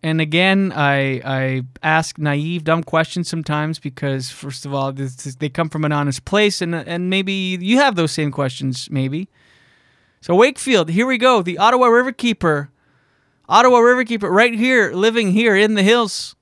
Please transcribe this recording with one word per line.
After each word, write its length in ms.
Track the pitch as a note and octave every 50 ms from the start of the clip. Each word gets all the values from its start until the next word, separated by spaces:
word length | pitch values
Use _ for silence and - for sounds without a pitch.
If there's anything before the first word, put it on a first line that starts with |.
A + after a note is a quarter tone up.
| -
And 180 | D#3+ D#3+ D#3+
again, 520 | D#3+ D3+ D3+ E3+ F#3 F#3+ F#3+ G3 G3 F#3+ -
I, 460 | D3+ D3 C#3+ C#3 C#3 C#3 C3+ C3 B2+ -
I 380 | C#3 C3+ C3 C3 C3 C3 C3 B2+ B2+ _ - -
ask 360 | D#3+ D#3 D#3+ D#3+ - - -
naive, 460 | D3+ D3 C#3+ D3 D3 D#3+ F3 F3 D3+
dumb 180 | D#3+ D#3+ E3+ D#3+
questions 460 | - - D#3+ D#3+ - - F3+ E3+ -
sometimes 500 | - E3 D#3 - D3+ D3+ D3+ D#3 D#3+ -
because, 520 | _ C#3+ B2+ - - C#3+ C3+ C3+ B2+ B2+
first 360 | - - - C#3+ C3 - -
of 80 | C#3+ C#3
all, 180 | C#3 C3+ C3+ C3+
this 320 | C3+ C#3 C3 B2+ B2+ -
is, 100 | C#3+ B2+
they 120 | B2+ D3+ D3
come 200 | B2+ - E3+ D#3
from 160 | - D#3+ D#3
an 80 | D3 D3+
honest 320 | D3 C#3+ C#3+ C3+ B2+ _
place, 360 | - G3 G#3 G#3+ G#3 G3+ -
and, 140 | F#3 E3+ E3+
and 340 | E3 C#3 - E3+ F3 F3+ F3+
maybe 240 | F#3+ G3 F#3+ F#3+ G3
you 460 | F#3+ F#3+ F#3 F#3 F3+ F3 F#3+ A#3 C4
have 160 | D4 C#4 A3
those 160 | E3+ E3 D3+
same 220 | - - D#3 D3 C3+
questions, 560 | - C#3 C3 B2+ - - C3+ B2+ B2+ - -
maybe. 380 | D#3 C3+ C3 C3 C3+ D#3+ F#3+ - _ _ _ _ _ _ _ _ _ _ _ _ _ _ _ _ _ _
So 140 | _ - E3+
Wakefield, 560 | F#3 A#3 C#4 C4+ - - C4 B3+ G3+ E3 D#3+
here 160 | E3 F#3+ A#3
we 120 | C4 C4 A#3
go. 240 | A#3 B3+ B3+ A3 F3+
The 160 | F3 F3 E3
Ottawa 280 | G3 A3 B3 B3+ B3+
Riverkeeper. 840 | A#3+ A3+ A#3+ B3+ C4 A#3+ - - A#3+ A3 _ - E3+ D3+ C#3+ C#3+ - _ _ _ _ _ _ _ _ _ _ _ _ _ _ _ -
Ottawa 300 | E3+ G#3+ A#3+ B3+ B3 A#3+
Riverkeeper, 520 | A#3 A#3+ B3 B3+ B3+ A3 A#3 A3 G3 E3+
right 240 | F3+ G3+ A#3 B3 A#3
here, 380 | G#3+ A#3 C4 C4 B3 G#3 D#3 -
living 400 | F3+ G3 A3+ A3+ A#3 A3+ G3 F3+
here 240 | G#3+ A#3 A#3 G3+
in 180 | F#3+ G#3 G#3+ A3
the 80 | G#3 F#3+
hills 540 | G3+ A3+ A#3+ A#3 G3 - - - - - _